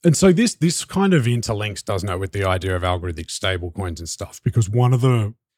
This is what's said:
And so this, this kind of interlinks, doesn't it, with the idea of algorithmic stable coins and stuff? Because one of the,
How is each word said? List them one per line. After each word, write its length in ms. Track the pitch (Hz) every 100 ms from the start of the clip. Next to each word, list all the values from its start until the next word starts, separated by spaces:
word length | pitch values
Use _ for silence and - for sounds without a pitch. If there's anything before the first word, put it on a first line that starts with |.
And 120 | 170 143
so 160 | 190
this, 240 | 180 240 -
this 300 | 170 - -
kind 280 | 190 196
of 120 | 165 117
interlinks, 580 | 120 117 104 107 98
doesn't 260 | - 98 98
it, 80 | 90
with 120 | 95
the 140 | 101 95
idea 300 | 92 95 90
of 80 |
algorithmic 460 | 90 90 90 80 85
stable 420 | - 98 92 87
coins 280 | 92 92 82
and 80 | 82
stuff? 320 | - - -
Because 260 | - 117 98
one 240 | 117 123
of 80 | 127
the, 320 | 131 120 104 - _